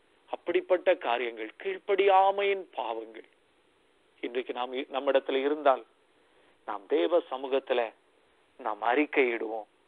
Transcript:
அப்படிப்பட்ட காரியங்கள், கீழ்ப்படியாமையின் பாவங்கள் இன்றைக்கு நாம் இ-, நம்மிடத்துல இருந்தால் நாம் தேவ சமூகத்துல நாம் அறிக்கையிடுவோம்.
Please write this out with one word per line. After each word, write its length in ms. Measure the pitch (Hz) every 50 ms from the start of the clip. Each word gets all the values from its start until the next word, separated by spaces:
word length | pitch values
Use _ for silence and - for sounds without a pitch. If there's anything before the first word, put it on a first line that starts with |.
| _ _ _ _ _ _
அப்படிப்பட்ட 640 | - - _ - 170 185 180 - 185 175 175 190 180
காரியங்கள், 580 | - - 127 117 123 127 117 117 110 110 110 - _ -
கீழ்ப்படியாமையின் 1040 | 196 190 190 - - 202 185 196 196 190 190 190 196 196 202 202 196 196 190 180 - -
பாவங்கள் 540 | - 120 113 117 113 113 110 110 110 - _ _ _ _ _ _ _ _ _ _ _ _ _ _ _ _ _ _ _
இன்றைக்கு 320 | - 131 120 131 120 - 127
நாம் 200 | 123 123 127 131
இ-, 40 |
நம்மிடத்துல 560 | 131 139 - - 131 139 139 135 135 135 - 135
இருந்தால் 520 | 135 135 143 151 156 147 143 131 120 113 - _ _ _ _ _ _ _ _ _ _ _ _ _ _ _
நாம் 200 | - 107 101 101
தேவ 320 | 95 - 160 170 160 165 -
சமூகத்துல 760 | - - 131 127 139 131 131 135 - - 131 123 117 107 - _ _ _ _ _ _ _ _ _ _ _ _ -
நாம் 240 | 131 117 107 104 107
அறிக்கையிடுவோம். 800 | 117 123 143 151 143 - 151 135 123 117 110 110 110 110 110 104 - _ _ _